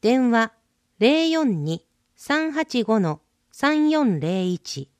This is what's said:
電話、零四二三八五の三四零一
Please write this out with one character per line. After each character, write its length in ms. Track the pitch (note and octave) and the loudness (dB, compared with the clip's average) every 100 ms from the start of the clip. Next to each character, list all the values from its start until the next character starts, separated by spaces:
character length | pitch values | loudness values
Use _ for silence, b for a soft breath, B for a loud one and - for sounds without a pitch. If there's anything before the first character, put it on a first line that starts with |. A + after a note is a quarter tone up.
電 280 | G#3 C4 B3 | 2 2 2
話、 220 | A#3 A3+ _ _ _ _ _ | 2 0 _ _ _ _ _
零 300 | A3 D#4 E4 | 2 2 2
四 340 | D#4+ D4 F3 | 0 0 -2
二 220 | D3 E3 _ _ _ _ | -4 -6 _ _ _ _
三 360 | - D4 D#4+ | -4 -2 -2
八 320 | C#4+ - B3 | -4 -4 -2
五 160 | A3 A3 | 0 0
の 220 | F3 D3+ _ _ _ | 0 -4 _ _ _
三 380 | - C#4 D4+ D4+ | -4 0 2 2
四 300 | D#4 C4+ E3 | 2 0 0
零 320 | D3+ F#3 F#3 | -2 -2 -2
一 380 | F#3 - - C3+ _ | -4 -8 -14 -14 _